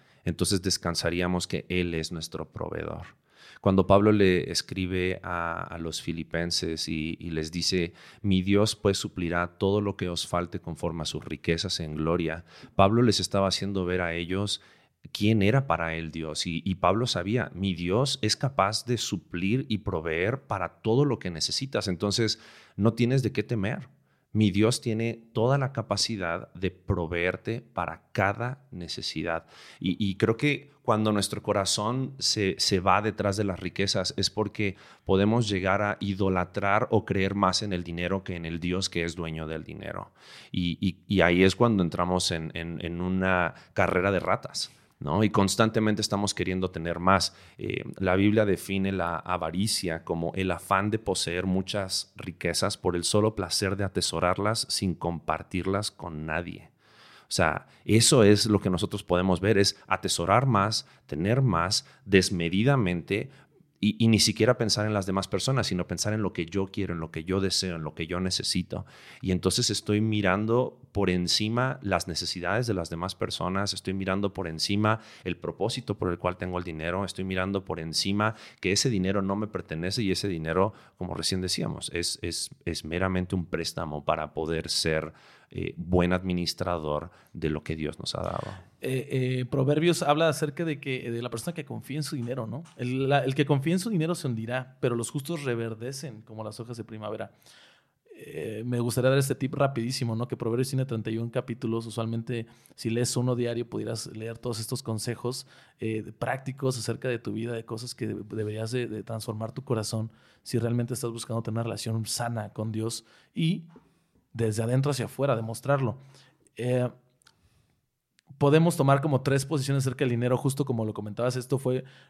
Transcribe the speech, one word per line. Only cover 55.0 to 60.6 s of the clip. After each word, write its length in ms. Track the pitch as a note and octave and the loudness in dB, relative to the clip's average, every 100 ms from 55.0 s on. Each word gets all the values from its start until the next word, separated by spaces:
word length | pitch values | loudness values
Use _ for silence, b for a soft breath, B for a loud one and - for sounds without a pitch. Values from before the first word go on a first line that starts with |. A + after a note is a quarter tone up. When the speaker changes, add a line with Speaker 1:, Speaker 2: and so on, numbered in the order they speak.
| F2 E2 - D#2 - F2+ F2 G2 G#2+ | -4 -4 -4 -6 -4 -4 0 -2 -2
Speaker 1:
con 360 | - F2 D2+ D#2 | -8 -12 -8 -4
nadie. 440 | D#2 F2 F2 - _ B B B B B | -4 -4 -12 -16 _ B B B B B
O 40 | - | 2
sea, 300 | E2 - - b | 2 2 -6 b
eso 380 | - G#2+ A#2+ C3+ | 4 6 8 8
es 240 | G#2 G#2 A2 | 10 8 6
lo 140 | G2+ | 4
que 100 | G2+ | 4
nosotros 320 | F2+ F#2+ G2+ | 0 0 -4
podemos 380 | - F2 F#2+ F2 | 0 2 4 2
ver, 180 | G2 G2 | 4 4
es 180 | G2+ - B | 4 2 B
atesorar 580 | F#2+ F#2+ - E2+ A2 C3+ | -2 0 -2 4 4 6
más, 400 | G#2 | 4